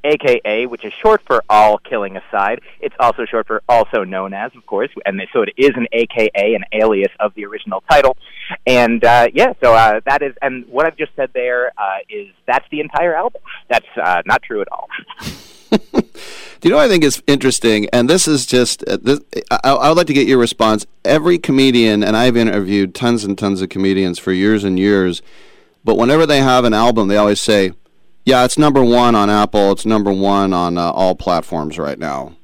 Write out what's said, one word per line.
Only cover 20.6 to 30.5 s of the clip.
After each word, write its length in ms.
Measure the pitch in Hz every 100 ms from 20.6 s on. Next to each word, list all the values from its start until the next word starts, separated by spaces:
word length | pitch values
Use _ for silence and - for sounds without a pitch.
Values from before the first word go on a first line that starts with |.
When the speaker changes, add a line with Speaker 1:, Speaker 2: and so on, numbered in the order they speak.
| 110 110 - - -
Speaker 2:
Every 320 | 151 160 175
comedian, 680 | - 135 135 120 113 107
and 140 | 104 107
I've 180 | 127 120
interviewed 600 | 113 98 95 101 95 -
tons 280 | 120 120
and 140 | 101 98
tons 240 | 104 95
of 80 | 92
comedians 480 | 95 98 95 92 85
for 140 | -
years 320 | 92 101 107
and 160 | 98 92
years, 420 | 101 101 90 85 - - - _ _ _
but 100 | -
whenever 320 | - 120 156 160
they 140 | 143
have 260 | 131 127 120
an 80 |
album, 340 | 104 120 113 98
they 100 | 104
always 220 | 104 104
say, 340 | - 104 95 - _ _ - - -
"Yeah, 200 | 127 123
it's 120 | -
number 260 | 147 135
one 300 | 123 120 120
on 160 | 110 101
Apple, 420 | 104 104 104 98
it's 120 | 98 107
number 260 | 110 101
one 420 | 98 98 98 98